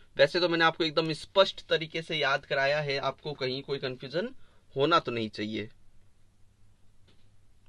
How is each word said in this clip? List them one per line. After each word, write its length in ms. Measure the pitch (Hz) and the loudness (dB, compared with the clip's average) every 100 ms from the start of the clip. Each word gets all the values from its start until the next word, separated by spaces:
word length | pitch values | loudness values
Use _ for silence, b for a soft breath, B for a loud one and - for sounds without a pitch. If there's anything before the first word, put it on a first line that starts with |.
| - - | -8 2
वैसे 220 | 143 180 | 4 4
तो 100 | 175 | 2
मैंने 160 | 165 165 | 4 2
आपको 180 | - | 2
एकदम 300 | 165 151 160 | 0 0 -2
स्पष्ट 540 | 151 - 196 196 - - | -4 0 4 4 2 -4
तरीके 340 | 160 160 170 | -2 -2 -8
से 140 | 160 156 | -6 -2
याद 300 | 139 139 - | 0 0 0
कराया 360 | 139 139 151 | 0 2 0
है, 160 | 147 135 | -2 -2
आपको 360 | 135 135 151 | -4 -6 -8
कहीं 280 | 143 131 135 | -6 -4 -4
कोई 160 | 135 139 | -6 -6
कन्फ्यूजन 520 | 135 127 135 151 233 262 - - - 135 | -6 -8 -6 -4 -4 -8 -18 -20 -10 0
होना 240 | 147 165 | 4 4
तो 120 | 139 | 2
नहीं 180 | 117 110 | -2 -4
चाहिए। 400 | - 107 107 107 - - - - - - _ - _ - - - - - - - - - - | -4 -6 -6 -8 -12 -20 -20 -20 -20 -20 _ -20 _ -20 -20 -20 -20 -20 -20 -20 -20 -20 -20